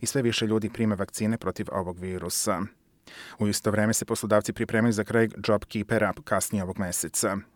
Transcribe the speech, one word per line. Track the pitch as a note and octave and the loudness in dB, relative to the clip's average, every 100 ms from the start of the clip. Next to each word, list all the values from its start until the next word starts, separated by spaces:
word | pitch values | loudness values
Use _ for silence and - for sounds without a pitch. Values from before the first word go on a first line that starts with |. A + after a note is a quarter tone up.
i | A#2 | -2
sve | C#3+ | 0
više | A#2+ A2 A2 | 2 2 2
ljudi | A2 G#2 | 0 0
prima | - A2+ | 0 0
vakcine | G2 G2 - G#2+ A#2 | 0 -2 -2 -2 0
protiv | F#2 F#2 A2 | -2 -4 -4
ovog | - F2+ F2 | -4 -4 -6
virusa. | F#2 F#2 E2+ - - F#2 G2 _ _ _ - - - - | -6 -4 -4 -4 0 -2 -2 _ _ _ -20 -20 -18 -2
U | G#2 | 0
isto | G2+ - | 0 0
vreme | G#2 G#2+ | 2 2
se | A2 | 2
poslodavci | - A2+ G#2+ G#2+ G2+ | 0 -4 4 4 2
pripremaju | G#2+ A2 A2+ A#2 | -4 0 2 4
za | G#2+ | 2
kraj | G#2+ A#2 A2+ - G2+ | 2 2 2 0 0
JobKeepera | G#2 - A2 G2+ A2+ G#2+ F#2 | 0 0 -6 0 2 2 -2
kasnije | - G2 - G#2 | -2 0 0 -2
ovog | F#2 F#2 | -4 -2
meseca. | F#2 F2 E2 - A2 G2 G2 | -4 -2 -4 -2 -2 -2 -6